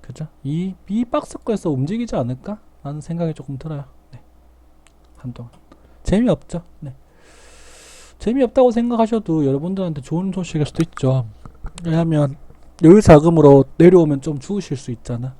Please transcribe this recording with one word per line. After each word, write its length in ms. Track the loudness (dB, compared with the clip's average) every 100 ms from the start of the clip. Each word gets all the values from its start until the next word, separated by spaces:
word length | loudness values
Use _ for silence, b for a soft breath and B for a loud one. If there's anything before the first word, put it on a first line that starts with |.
그죠? 260 | -20 -16 -16 _
이, 320 | -8 -6 -6 -10 -8
이 160 | -6 -4
박스권에서 640 | -6 -8 -12 -6 -4 -4
움직이지 480 | -4 -4 -6 -6 -6
않을까? 420 | -6 -8 -12 -14 _ _
라는 160 | -14 -14
생각이 340 | -10 -6 -6
조금 240 | -8 -12 -12
들어요. 280 | -10 -12 -14 -20 _
네. 80 | -20 _ _ _ _ _ _ _ _ _ -18
한동안. 340 | -16 -16 -20 -20 _ b b b
재미없죠? 580 | -2 0 0 -2 -6 -12 -12 -18
네. 120 | -18 -18 _ b b b b b b b b b b -8
재미없다고 520 | -4 -2 0 2 2
생각하셔도 760 | 2 -2 -2 0 -2 -2 -2 0
여러분들한테 560 | -2 -4 -6 -6 -8
좋은 320 | -8 -6 -6
소식일 320 | -8 -6 -4 -4
수도 180 | -2
있죠. 420 | -6 -2 -2 -2 -4 -14 -20 -14 -14 -10 -4
왜냐면 500 | -2 0 0 0 -4 -20 -20 -20 2
여유 180 | 6 6
자금으로 640 | 8 6 6 6 8 8 4 4
내려오면 420 | 6 6 4 -2
좀 200 | -6 -10
죽으실 360 | -8 -8 -8 -10
수 160 | -10
있잖아. 440 | -12 -10 -10 -10